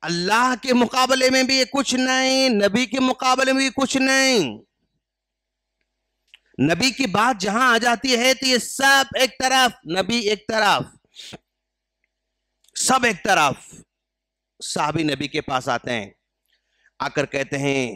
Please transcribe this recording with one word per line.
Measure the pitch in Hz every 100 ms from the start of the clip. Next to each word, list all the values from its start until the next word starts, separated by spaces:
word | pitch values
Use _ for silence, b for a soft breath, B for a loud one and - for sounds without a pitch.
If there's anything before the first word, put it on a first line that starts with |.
अल्लाह | 156 170 180 220 254 254
के | 269
मुकाबले | 247 233 262 254 262 262
में | 262 262
भी | 262
ये | 254
कुछ | 277 269 254
नहीं, | 254 262 262 262 262
नबी | 214 202 202 254
के | 262
मुकाबले | 262 254 262 254 262
में | 269
भी | 269
कुछ | - 269 269
नहीं। | 262 269 269 254 147 104 _ _ _ _ _ _ _ _ _ _ _ _ _ _ _ _ _ - _ -
नबी | 139 170 254
की | 226 262
बात | 190 226 240
जहां | 196 208
आ | 262 233
जाती | 240 233 262
है | 240 254
तो | 262 262
ये | 247
सब | - - 269 277 269 -
एक | 254
तरफ, | - 262 262 247 - -
नबी | 175 185 233 202
एक | 208
तरफ, | - 220 208 151 - _ _ B B B _ _ _ _ _ _ _ _ _ _ _ _ _ -
सब | - 262 240
एक | 202
तरफ। | 220 185 147 127 - - _ _ _ _ _ _ _ _
साहबी | - - 151 156
नबी | 156 135 143
के | 151
पास | - 131 127
आते | 120 -
हैं, | 120 101 _ _ _ _ _ _ _ _ _
आकर | 139 - 139
कहते | 139 131 139
हैं | 139 139 127